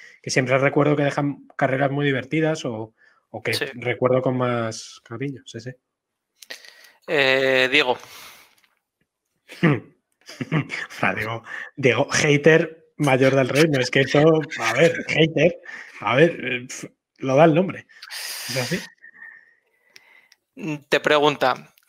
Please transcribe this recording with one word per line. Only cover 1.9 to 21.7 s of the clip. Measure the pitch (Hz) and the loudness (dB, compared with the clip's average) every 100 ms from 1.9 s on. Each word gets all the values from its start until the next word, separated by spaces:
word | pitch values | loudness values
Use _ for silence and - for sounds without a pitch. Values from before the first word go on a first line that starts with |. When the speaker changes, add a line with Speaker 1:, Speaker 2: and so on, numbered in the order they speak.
Speaker 1:
muy | 143 143 | -2 -2
divertidas | 131 110 156 160 156 135 | -2 -4 -2 -2 -2 -6
o, | 110 110 _ _ _ _ | -8 -12 _ _ _ _
o | 110 | -10
que | 117 | -6
Speaker 2:
Sí. | 110 143 120 | -6 -6 -8
Speaker 1:
recuerdo | 120 - 127 127 | -8 -2 0 0
con | 131 127 | 0 -2
más | 123 120 113 110 - - | -2 -2 -6 -8 -16 -20
cariño, | _ 113 139 127 - | _ -10 -10 -10 -16
sí, | 113 | -16
sí. | 123 127 _ _ _ _ _ _ - - - - - _ - | -16 -18 _ _ _ _ _ _ -20 -20 -20 -20 -20 _ -4
Speaker 2:
Eh, | 156 135 131 135 131 127 | 0 2 2 2 2 2
Diego. | 143 127 120 - - - - _ _ _ _ _ _ _ _ _ _ _ | 2 0 -2 -6 -20 -20 -20 _ _ _ _ _ _ _ _ _ _ _
Speaker 1:
<laughs> | - 165 120 - _ _ _ - - - | -2 0 0 -4 _ _ _ -20 -14 -4
O | 156 - - - | -4 -4 -10 -12
sea, | - 98 | -4 -4
Diego, | 98 107 117 - - - - | -2 -6 -8 -10 -14 -14 -2
Diego, | 131 113 143 | 0 2 0
hater | - 151 143 156 160 170 - _ - | 0 2 4 6 4 2 -8 _ -4
mayor | 143 131 135 | 0 4 4
del | 135 123 | 2 2
reino. | 135 160 139 | 2 2 2
Es | 123 | 0
que | 135 | 0
eso, | 135 147 160 160 151 - | 2 4 6 4 0 -6
a | - | -4
ver, | 131 165 170 - | 2 2 2 -4
hater, | - 160 156 170 - - - - - | 0 2 4 0 0 -14 -20 -20 -8
a | 101 123 | -2 4
ver, | 165 143 127 | 4 2 -8
eh, | 127 123 | -8 -8
pf, | - - _ _ _ | -14 -16 _ _ _
lo | 135 131 | 0 6
da | 165 | 6
el | 151 | 6
nombre. | 190 - - - - - - - - | 0 -6 -16 -20 -18 -14 -12 -12 -8
¿Es | 127 | -6
así? | 123 175 - _ - - - - _ _ _ _ _ - _ _ _ _ _ - 156 147 - | -6 -6 -10 _ -20 -20 -20 -20 _ _ _ _ _ -20 _ _ _ _ _ -12 -10 -10 -4
Speaker 2:
Te | 143 | -2
pregunta, | - 151 147 135 131 123 73 | 2 4 4 2 0 -2 -8